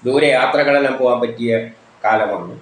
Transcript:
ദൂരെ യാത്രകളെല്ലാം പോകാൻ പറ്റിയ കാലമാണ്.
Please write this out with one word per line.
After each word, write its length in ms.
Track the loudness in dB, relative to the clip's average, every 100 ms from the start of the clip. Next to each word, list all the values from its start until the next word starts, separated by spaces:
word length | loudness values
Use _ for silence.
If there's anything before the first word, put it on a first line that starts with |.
| 0
ദൂരെ 240 | 2 2 2
യാത്രകളെല്ലാം 580 | 2 0 2 2 0 0
പോകാൻ 160 | 0 0
പറ്റിയ 280 | -2 -4 -2 -2 -2 -14 -20 -6 -2
കാലമാണ്. 480 | 0 0 -4 -10 -16